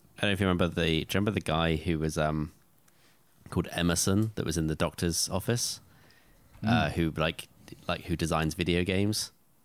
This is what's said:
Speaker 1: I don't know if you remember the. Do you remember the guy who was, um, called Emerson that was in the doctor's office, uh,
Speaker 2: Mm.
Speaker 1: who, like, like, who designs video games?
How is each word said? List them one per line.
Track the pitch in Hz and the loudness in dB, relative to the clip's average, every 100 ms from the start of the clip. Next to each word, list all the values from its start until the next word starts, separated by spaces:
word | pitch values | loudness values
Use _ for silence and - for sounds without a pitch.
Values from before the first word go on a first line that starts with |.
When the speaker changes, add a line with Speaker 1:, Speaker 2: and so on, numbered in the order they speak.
| - - | -20 -4
Speaker 1:
I | |
don't | 104 | 0
know | |
if | 92 | 2
you | 95 | 2
remember | 90 87 | 4 2
the. | 78 82 | 2 2
Do | 80 | 2
you | - 92 | 0 0
remember | 107 | 0
the | 98 | -2
guy | - 80 82 78 | 0 2 2 2
who | 92 78 | 0 0
was, | 78 80 | 0 0
um, | 78 78 76 - _ _ _ _ _ _ _ _ - | 0 0 -4 -10 _ _ _ _ _ _ _ _ -4
called | 90 85 | -4 -2
Emerson | - 85 82 98 98 110 - | 0 2 2 2 2 2 -2
that | - | -2
was | 85 | -2
in | 78 | -2
the | 78 | 0
doctor's | 82 - 87 82 - | -2 0 -2 0 -2
office, | 90 - 120 - - - - - - - - - - 107 | -2 -2 -2 -4 -8 -16 -20 -20 -20 -20 -20 -20 -8 0
uh, | 82 73 | 2 2
Speaker 2:
Mm. | |
Speaker 1:
who, | 87 82 78 | 0 -2 0
like, | 78 - - - - - - | -2 -2 -14 -20 -20 -10 -6
like, | 85 - | -6 -4
who | 80 | -2
designs | 80 78 80 | 0 2 0
video | - 85 87 | 0 0 2
games? | 90 95 101 104 - - _ _ | 2 0 0 -2 -6 -12 _ _